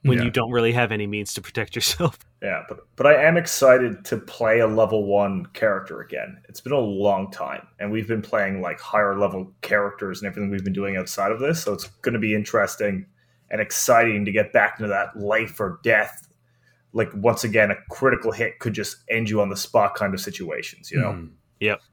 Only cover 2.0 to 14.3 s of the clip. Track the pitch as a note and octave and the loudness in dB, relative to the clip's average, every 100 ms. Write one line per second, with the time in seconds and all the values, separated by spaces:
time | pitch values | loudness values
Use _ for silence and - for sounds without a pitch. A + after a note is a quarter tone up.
2 | E3+ - - _ G2+ F2 - - _ - | -2 -2 -20 _ -6 -6 -8 -16 _ 2
3 | C#3+ D3+ D3+ E3+ E3 - C3+ B2+ B2 G2+ | 6 8 6 4 0 4 8 8 6 -4
4 | - A2+ - - A2+ A#2 A2 G#2+ G#2+ G#2+ | -6 -8 -8 -2 2 4 4 4 2 2
5 | G2+ G2+ G2+ F#2+ E2+ - A2 F#2+ - - | 2 2 2 -2 -6 -2 0 0 -6 -14
6 | - B1+ A1+ - _ - B2 C#3 A2 G2 | -10 -10 -10 -14 _ -14 -2 0 0 0
7 | G2+ G2 F#2+ - C#2 C2+ - _ G#2 A2 | 2 2 -2 -8 -8 -8 -14 _ -6 -4
8 | G#2 A2+ G2+ A2+ G2 F#2+ F2+ D#2+ - G#2+ | -2 -4 -2 -2 0 -2 -6 -8 -2 0
9 | G2+ G2 G2+ F#2+ F#2+ _ - G#2+ G2+ - | 2 2 0 -2 -10 _ -2 0 0 -6
10 | G2 F#2 G2+ F#2+ G2+ G2 F#2+ F#2+ G2 F#2+ | -10 -8 -10 -6 -4 -4 -4 -4 -4 -6
11 | F2 - G2 A2+ C#3 E3 - G2+ - _ | -6 -4 -2 -2 -2 -2 -2 -6 -8 _
12 | - A#2 G#2+ G#2+ G#2 A2+ G2+ - G#2 F#2+ | -4 -2 0 0 0 0 -2 -2 -4 -4
13 | G2 _ _ _ _ G#2+ G#2 - - A#2+ | -10 _ _ _ _ -6 -4 -2 4 4
14 | A#2 G#2 G2+ | 6 2 0